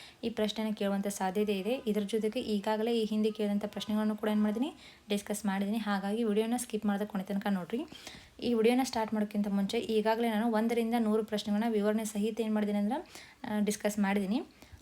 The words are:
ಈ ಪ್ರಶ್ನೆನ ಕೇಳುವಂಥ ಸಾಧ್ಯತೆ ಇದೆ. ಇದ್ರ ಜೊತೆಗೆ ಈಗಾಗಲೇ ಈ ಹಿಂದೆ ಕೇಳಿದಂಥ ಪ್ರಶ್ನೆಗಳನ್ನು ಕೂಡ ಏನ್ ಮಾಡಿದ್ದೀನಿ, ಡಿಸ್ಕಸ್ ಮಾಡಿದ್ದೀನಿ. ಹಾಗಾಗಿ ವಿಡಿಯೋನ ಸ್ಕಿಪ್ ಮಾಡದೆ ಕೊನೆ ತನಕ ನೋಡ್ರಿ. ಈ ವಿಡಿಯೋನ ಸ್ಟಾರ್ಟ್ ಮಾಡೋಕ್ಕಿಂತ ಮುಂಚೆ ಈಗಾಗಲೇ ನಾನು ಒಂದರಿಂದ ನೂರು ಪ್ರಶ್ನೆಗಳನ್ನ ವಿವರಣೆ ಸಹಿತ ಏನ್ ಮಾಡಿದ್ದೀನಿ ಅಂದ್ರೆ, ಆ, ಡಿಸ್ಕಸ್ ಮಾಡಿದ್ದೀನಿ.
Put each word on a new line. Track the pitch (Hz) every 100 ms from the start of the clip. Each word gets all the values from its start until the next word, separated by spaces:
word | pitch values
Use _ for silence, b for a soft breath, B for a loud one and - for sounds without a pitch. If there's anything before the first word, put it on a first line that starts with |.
| B B
ಈ | 233
ಪ್ರಶ್ನೆನ | 220 214 214 220
ಕೇಳುವಂಥ | 208 202 196 202
ಸಾಧ್ಯತೆ | 202 190 190 214 196
ಇದೆ. | 190 269 226
ಇದ್ರ | 208
ಜೊತೆಗೆ | 196 226 214 247
ಈಗಾಗಲೇ | - 208 208 214 226 233
ಈ | 214
ಹಿಂದೆ | 214 214
ಕೇಳಿದಂಥ | 214 208 202 208
ಪ್ರಶ್ನೆಗಳನ್ನು | 208 - 214 214 214
ಕೂಡ | 214
ಏನ್ | 214
ಮಾಡಿದ್ದೀನಿ, | 208 214 294 - B B B
ಡಿಸ್ಕಸ್ | 202 - 208 202
ಮಾಡಿದ್ದೀನಿ. | 190 202 226
ಹಾಗಾಗಿ | 208 196 196 214
ವಿಡಿಯೋನ | 233 208 226 247
ಸ್ಕಿಪ್ | 247 214 208
ಮಾಡದೆ | 202 208
ಕೊನೆ | 190
ತನಕ | 185 202 202
ನೋಡ್ರಿ. | 190 170 254 320 B B B B B
ಈ | 240
ವಿಡಿಯೋನ | 233 220 247
ಸ್ಟಾರ್ಟ್ | 254 233 214
ಮಾಡೋಕ್ಕಿಂತ | 214 208 208 202
ಮುಂಚೆ | 202 196 233
ಈಗಾಗಲೇ | 233 220 214 226 233
ನಾನು | 214 240
ಒಂದರಿಂದ | 220 226 233 226 233
ನೂರು | 220 214
ಪ್ರಶ್ನೆಗಳನ್ನ | 214 208 214 208 233
ವಿವರಣೆ | 214 208 214 214
ಸಹಿತ | 208 214 220
ಏನ್ | 220
ಮಾಡಿದ್ದೀನಿ | 214 208 208
ಅಂದ್ರೆ, | 202 285 - - - - -
ಆ, | 208
ಡಿಸ್ಕಸ್ | 202 208 208 208
ಮಾಡಿದ್ದೀನಿ. | 196 202 190 247 - B B B